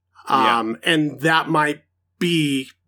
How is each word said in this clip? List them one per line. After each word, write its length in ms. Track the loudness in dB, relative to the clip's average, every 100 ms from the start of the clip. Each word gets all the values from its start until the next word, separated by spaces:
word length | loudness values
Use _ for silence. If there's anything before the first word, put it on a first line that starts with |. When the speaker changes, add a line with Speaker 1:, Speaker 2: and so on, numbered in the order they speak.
| _ -16 -2
Speaker 1:
Yeah. 300 | 0 2 2
Speaker 2:
Um, 180 | -2 -4
and 380 | -2 0 0 -2
that 280 | 0 0 0
might 320 | 0 0 -4 _ _ _ -6
be 520 | -2 0 0 -2 -6 -14